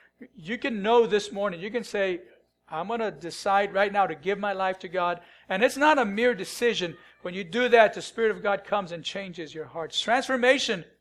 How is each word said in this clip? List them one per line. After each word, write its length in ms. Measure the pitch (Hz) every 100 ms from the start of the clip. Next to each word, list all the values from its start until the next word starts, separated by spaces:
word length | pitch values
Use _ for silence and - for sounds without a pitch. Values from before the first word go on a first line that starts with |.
| _ - -
you 240 | - 160 233
can 240 | 277 220
know 240 | 196 240 226
this 240 | 208 202
morning. 280 | 196 202 175
You 100 | 196
can 140 | 240
say, 380 | - 208 196 175 - _ _ _ _
"I'm 200 | 156 185
gonna 220 | 233 220
decide 640 | 151 165 - 208 196 202
right 180 | 190 208
now 140 | 196 185
to 80 |
give 240 | 156 156 202
my 140 | 202
life 260 | 190 190 190
to 80 | 185
God." 320 | 180 175 175 - - -
And 140 | 190
it's 140 | 254 269
not 220 | 294 302
a 60 |
mere 300 | 226 196 247
decision. 600 | 202 180 - 240 214 175 147 - _
When 120 | 180
you 80 | 180
do 260 | 185 202 247
that, 240 | 233 214
the 80 | 196
Spirit 280 | - - 226
of 120 | 190
God 220 | 202 196
comes 280 | - 208 185
and 100 | 170
changes 520 | 151 202 196 175 151
your 100 | 156
hearts. 340 | 143 156 156 -
Transformation 880 | - 247 262 262 247 277 - 196 151 _